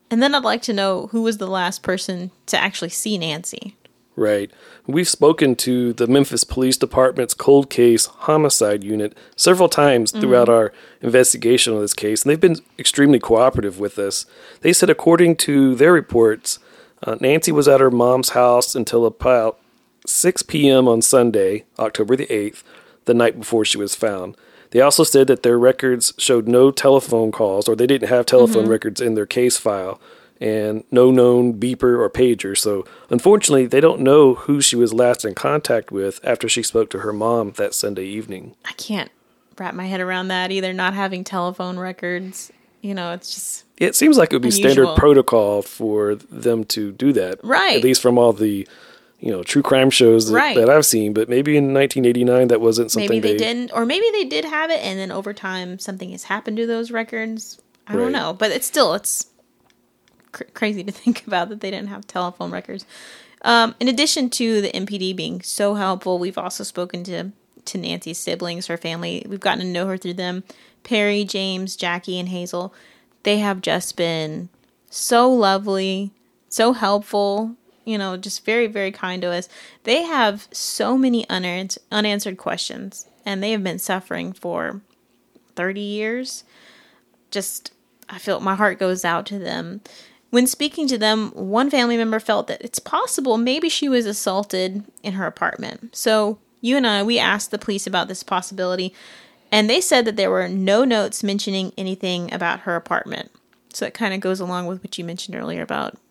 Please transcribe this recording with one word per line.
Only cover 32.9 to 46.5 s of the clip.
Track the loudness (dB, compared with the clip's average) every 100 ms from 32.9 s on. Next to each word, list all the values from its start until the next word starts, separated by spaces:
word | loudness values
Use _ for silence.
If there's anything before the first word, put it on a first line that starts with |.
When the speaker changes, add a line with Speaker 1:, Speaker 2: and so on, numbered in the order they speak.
| -18 _
Speaker 2:
unfortunately, | 0 4 4 4 2 4
they | 4
don't | 4 4
know | 6 8 8 4
who | 0 0
she | 2 2
was | 2
last | 4 2 2
in | -4 -4
contact | -2 -2 0 -2 -2
with | -6 -6 -4
after | -4 -4 -2
she | -4
spoke | -2 -2 -2
to | -4
her | -6
mom | -2 0 0 -2
that | -4 -4
Sunday | -4 -6 -6 -8
evening. | -10 -10 -14 -16 -18 -18
Speaker 1:
I |
can't | -14 -8 -8 -8 _ _ _ _ -14
wrap | -12
my | -10 -8
head | -6
around | -6 -6 -4
that | -4 -4
either, | -4 -6
not | -4 -4
having | -2 -6 -6
telephone | -8 -6 -6 -6 -10 -8
records. | -10 -10 -8 -8 -10 -14 -18 _ _ _
You | -10
know, | -8 -8
it's | -10 -12
just | -12 -10 -12 -16 _
Speaker 2:
It | -2 2
seems | 4 6
like | 4
it | 2
would |
be | 0
standard | 2 4 6
Speaker 1:
unusual. | 6 6
Speaker 2:
protocol | 6 6 6 4 4 0
for | -2 -6 -2 0 0 -2
them | -8 -4 -2